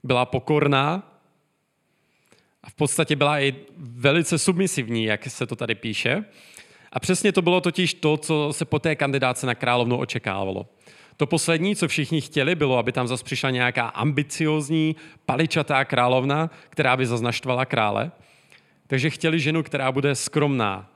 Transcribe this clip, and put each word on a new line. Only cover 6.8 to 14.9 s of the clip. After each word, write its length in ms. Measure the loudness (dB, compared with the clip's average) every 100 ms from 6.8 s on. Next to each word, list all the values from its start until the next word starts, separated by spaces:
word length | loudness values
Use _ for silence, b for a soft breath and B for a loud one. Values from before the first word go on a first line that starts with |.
| B
A 60 | -6
přesně 320 | -2 2 2
to 100 | 2
bylo 200 | 4 2
totiž 320 | 2 0 -2
to, 240 | 0 0 0
co 360 | 0 -2 0
se 120 | -4 -2
po 140 | 0
té 160 | 0 0
kandidáce 520 | 0 2 0 0 -2
na 80 | -2
královnu 420 | 0 2 2 0
očekávalo. 720 | -2 -4 -4 -4 -4 -6 -10 _ B B B _
To 100 | 0
poslední, 480 | 0 2 0 0 0
co 120 | -2
všichni 340 | -2 -2 -2
chtěli, 340 | -2 -2 0 0
bylo, 220 | 2 2
aby 140 | 0
tam 160 | -2 -2
zas 160 | -4
přišla 260 | -6 -4 -2
nějaká 380 | 0 0 0 -4
ambiciózní, 1080 | -2 0 0 -4 -2 0 0 0 0 0